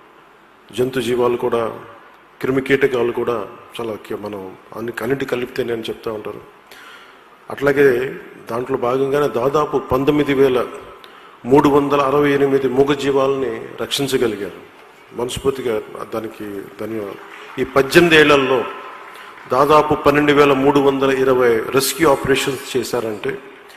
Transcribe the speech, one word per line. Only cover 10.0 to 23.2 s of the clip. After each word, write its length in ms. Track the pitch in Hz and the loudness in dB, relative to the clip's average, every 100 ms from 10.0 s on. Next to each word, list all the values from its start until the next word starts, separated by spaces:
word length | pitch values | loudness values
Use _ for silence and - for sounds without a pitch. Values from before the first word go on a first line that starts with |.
| 139 147 139 | 2 0 2
వేల 320 | 135 135 123 107 - - - - - - - | 4 4 2 -2 -8 -18 -20 -20 -20 -20 -10
మూడు 240 | 120 143 147 | 2 4 6
వందల 320 | 143 139 143 | 4 2 2
అరవై 320 | 135 143 147 | 2 2 2
ఎనిమిది 360 | 139 139 139 135 | 2 2 2 0
మూగ 260 | 123 139 | 2 2
జీవాలని 720 | 143 139 135 135 135 123 110 - - | 2 0 0 0 -2 -4 -8 -10 -10
రక్షించగలిగారు. 800 | 113 - 139 131 117 101 95 85 - - - - - 107 | -8 -4 -2 0 0 -2 -8 -12 -20 -20 -20 -20 -16 -8
మనస్ఫూర్తిగా 640 | 123 - 135 131 120 107 - - 107 | -6 -4 -4 -4 -4 -4 -6 -14 -10
దానికి 300 | 113 110 - 104 98 95 - | -8 -10 -12 -12 -12 -14 -12
ధన్యవాదాలు. 800 | 107 110 101 - - - - - | -10 -8 -10 -12 -18 -20 -12 -6
ఈ 40 | |
పద్దెనిమిది 520 | 131 139 135 165 175 160 | 0 2 4 4 6 6
ఏళ్లలో 480 | 147 143 131 131 - - - - - - - - 131 | 6 6 4 0 -2 -10 -16 -18 -20 -20 -20 -16 -4
దాదాపు 420 | 127 143 151 151 | 0 4 4 4
పన్నెండు 380 | 147 147 147 147 | 2 2 4 4
వేల 200 | 143 143 | 6 6
మూడు 280 | 135 139 143 | 4 4 4
వందల 300 | 139 135 135 | 4 2 0
ఇరవై 500 | 131 131 127 123 113 | 2 2 4 4 2
రెస్క్యూ 500 | 107 135 - - 156 | 0 -2 0 2 4
ఆపరేషన్స్ 640 | 139 131 131 143 123 - 127 | 4 2 0 -2 -6 -6 -6
చేశారంటే 640 | 113 123 113 104 | -4 -4 -4 -6